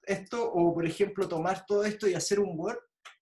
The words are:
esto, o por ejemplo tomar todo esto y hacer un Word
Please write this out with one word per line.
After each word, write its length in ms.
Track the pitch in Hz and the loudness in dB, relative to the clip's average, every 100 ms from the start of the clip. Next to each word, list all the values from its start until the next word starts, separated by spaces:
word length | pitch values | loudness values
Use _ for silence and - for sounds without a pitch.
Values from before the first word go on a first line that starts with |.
esto, 480 | - 196 - 240 233 | -6 -6 -4 -4 0
o 200 | 175 170 | 4 4
por 140 | 160 165 | 4 0
ejemplo 420 | 165 202 - 180 | 0 0 0 -2
tomar 380 | 165 175 165 - | 0 -2 -2 0
todo 180 | 202 | 0
esto 220 | 208 208 208 | 0 0 0
y 60 | |
hacer 260 | 165 - 202 | 0 0 2
un 180 | 196 160 | 0 -2
Word 200 | - 240 - _ - - | -4 -6 -10 _ -20 -20